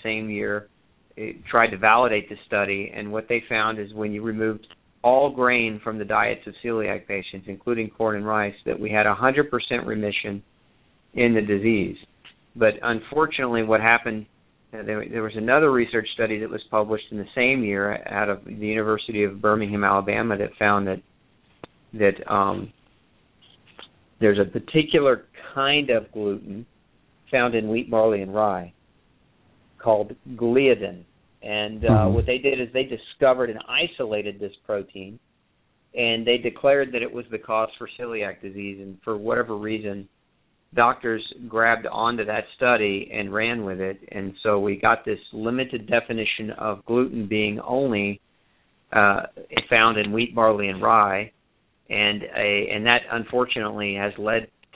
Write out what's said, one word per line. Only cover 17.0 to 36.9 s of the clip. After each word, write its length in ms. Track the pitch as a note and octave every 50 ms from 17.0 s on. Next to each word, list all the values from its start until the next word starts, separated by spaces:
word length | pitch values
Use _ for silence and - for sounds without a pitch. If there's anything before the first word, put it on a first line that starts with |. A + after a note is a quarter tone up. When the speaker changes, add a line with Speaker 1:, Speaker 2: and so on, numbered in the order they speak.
| - -
Speaker 1:
in 60 | A2 G#2
the 80 | F#2+ - -
same 260 | C3 B2 B2+ C3+ C3
year 400 | A2+ G#2 G2+ G2 G2+ G#2 G#2 - - -
out 180 | - G2+ G#2+ G#2
of 160 | G2 G2 -
the 200 | - A2+ A2 G#2
University 560 | G#2+ G#2+ A2 G#2+ A2 G#2+ G#2 - - A2+ G#2
of 180 | G#2 G2 G2 G#2
Birmingham, 440 | G#2 G#2+ G#2+ A2 G#2+ G#2 G#2 G2+ G2+
Alabama, 520 | G2 G2 G2 G2 G2 G#2 A2 A#2 A#2 G#2 G2
that 120 | G#2 - - -
found 300 | G#2+ G2+ G#2 G2+ G2 F#2+
that, 140 | F#2+ F#2 - _ _ _ _ _ _ _ _ _ _ _ - - _ _ _ _
that, 400 | - A2 G#2 G2 F#2+ - - -
um, 400 | G#2 G2+ G2 G2 G2 G2 G2 G#2+ - _ _ _ _ _ _ _ _ _ _ _ _ _ _ _ _ _ _ _ _ - - - _ _ _ _ _ -
there's 180 | - G#2 G2+ G2+
a 100 | G2 F#2
particular 760 | - A#2 - - - D#3 D3+ D3+ - D#3+ C#3+ C3+ B2 G2+ - _ - - - - -
kind 360 | C#3 C3+ C#3 C#3+ D3 C#3+ C3
of 200 | A#2+ A2 G#2+ -
gluten 560 | - A2 G#2 G2+ G2 - - - G2 G#2 A#2+ _ _ _ _ _ _ _ _ _ _ _ _ -
found 240 | - B2+ B2 B2 A#2
in 140 | A2+ A2 G#2+
wheat, 200 | A2 A#2 - -
barley, 340 | A#2 A2 A2 A2+ G#2+ G2
and 120 | G2 F#2+ G2
rye 380 | G#2+ G#2+ G#2 F#2+ F#2 F2 F2+ - _ _ _ _ _ _ _ _ _ _ _ _ _ _ _ _ _ _ _ _ -
called 380 | - A#2 A2 G#2 G#2 G#2 B2 - - C3
gliadin. 760 | B2+ A2 A#2+ A#2 A#2+ C3+ C#3 C3 A#2+ G#2+ G2+ F#2+ F#2 F2+ F2 _ _ _ _ _ _ _
And, 420 | - G#2+ G#2 G#2+ G#2 G#2+ A2 G#2+ A2+
uh, 40 | A2+
Speaker 2:
Mm-hmm. 260 | A2+ G#2+ G#2+ G#2+ G#2
Speaker 1:
what 120 | A#2 A2+
they 120 | - B2+ B2+
did 220 | B2+ C#3 C3+ C3
is 80 | B2 A2+
they 120 | - C3 C3
discovered 640 | B2+ A#2+ A2 - - - - C#3 C3 B2+ B2+ B2+ A2+
and 100 | G#2+ A2 - -
isolated 720 | B2 C#3+ E3+ E3+ - - C3 A2 G#2+ G#2 G2+ G#2 G2 G2
this 120 | G2+ G2 - - _
protein, 540 | - A2 G2+ G2 G2 - G2+ F#2+ F#2+ A2 A2+ _ _ _ _ _ _ _ _ _ _ _ _ _ _ -
and 320 | B2 A#2+ A#2 A2+ A2+ A2+
they 120 | A#2+ A#2+ A#2+
declared 540 | A#2 A#2+ A#2 - - C#3 C#3+ C#3 C3+ C3